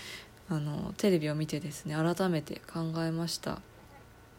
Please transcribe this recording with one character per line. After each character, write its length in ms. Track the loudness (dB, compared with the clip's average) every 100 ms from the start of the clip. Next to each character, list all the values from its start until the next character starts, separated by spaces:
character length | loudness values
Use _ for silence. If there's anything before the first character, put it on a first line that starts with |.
| -12 -14 -16 -18 -4
あ 120 | -2
の、 340 | 0 -2 -4 2
テ 120 | 6
レ 80 | 6
ビ 100 | 4
を 40 | 0
見 120 | 0
て 120 | -2
で 120 | -4
す 140 | -6 -4
ね、 100 | 2
改 340 | 2 4 2
め 140 | 2
て 180 | 0 -8 -6
考 220 | -4 -2 0
え 80 | 0
ま 160 | 0 -2
し 120 | -2
た。 220 | -4 -6 -10 -20 -20 -20 -20 -20 -20